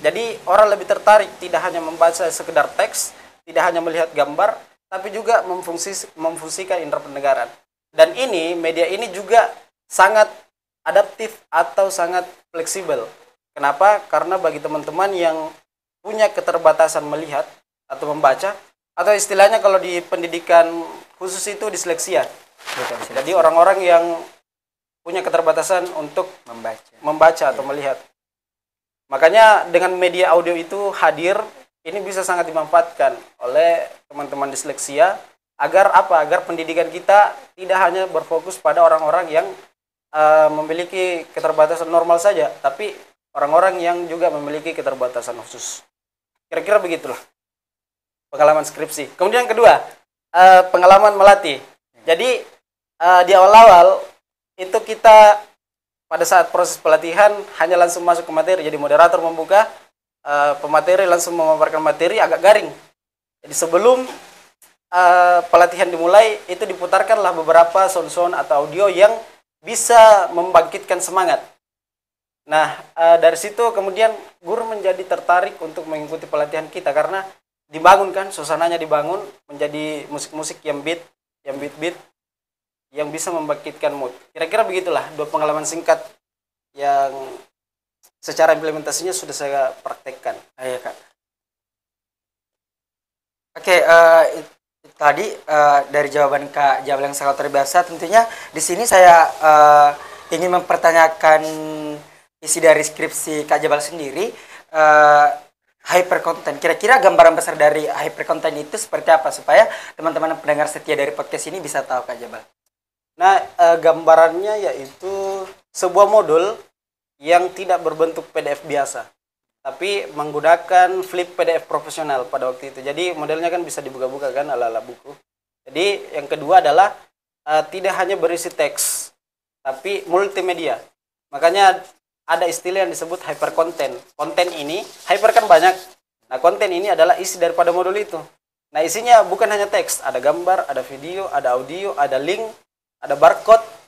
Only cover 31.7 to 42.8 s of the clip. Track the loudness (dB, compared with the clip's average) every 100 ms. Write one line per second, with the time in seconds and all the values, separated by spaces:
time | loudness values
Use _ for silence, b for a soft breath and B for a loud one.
31.7 | _ -14 -12 -10 -8 -4 -4 -4 -6 0
32.7 | 0 0 -2 -4 -4 -18 _ -4 0 2
33.7 | 0 -6 -16 _ -14 -12 -8 -8 -8 -10
34.7 | -12 -8 0 0 0 -12 _ _ _ -2
35.7 | 2 4 4 2 0 0 -2 -4 -10 -6
36.7 | -4 -4 -6 2 4 4 -2 -20 _ -6
37.7 | -2 0 -2 -4 -6 -4 -6 -6 -6 -2
38.7 | 4 4 4 0 -2 -2 -4 -4 -12 -20
39.7 | _ _ _ _ 0 4 6 4 0 -6
40.7 | -8 -8 -4 -4 -4 -10 -6 -4 0 0
41.7 | 0 -2 -2 2 2 2 0 -4 -4 -6
42.7 | -6